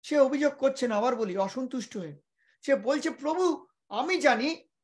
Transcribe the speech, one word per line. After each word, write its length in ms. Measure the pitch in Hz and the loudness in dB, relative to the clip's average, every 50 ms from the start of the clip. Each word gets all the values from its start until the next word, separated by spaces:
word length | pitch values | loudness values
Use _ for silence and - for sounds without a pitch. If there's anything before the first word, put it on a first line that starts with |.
সে 180 | - - 302 294 | -6 2 4 4
অভিযোগ 380 | 269 262 285 277 294 285 277 | 6 6 4 2 0 0 0
করছে 300 | - 269 269 269 - 254 | 0 -2 -2 0 0 -2
না, 100 | 240 220 | -2 0
আবার 180 | 208 220 254 247 | 0 0 0 0
বলি, 220 | 226 226 190 180 | -2 -4 -4 -2
অসন্তুষ্ট 600 | 196 190 196 - 254 262 254 262 254 202 - - | -2 -4 -4 -4 -8 -8 -6 -6 -8 -8 -8 -10
হয়ে। 240 | 208 170 156 143 147 _ _ _ _ _ _ _ _ | -10 -10 -10 -14 -16 _ _ _ _ _ _ _ _
সে 140 | - - 277 | 0 0 0
বলছে, 340 | 233 202 233 285 302 - 320 | 2 2 -2 -2 0 -2 -4
"প্রভু, 580 | - - 277 294 320 359 370 349 294 - - _ _ _ _ _ | -6 -4 -4 -4 0 2 2 0 0 -2 -8 _ _ _ _ _
আমি 320 | 202 220 269 339 370 339 | -6 -4 -2 -2 -2 2
জানি" 480 | 285 285 240 220 247 311 330 - _ _ _ _ | 4 2 2 4 0 -4 -4 -6 _ _ _ _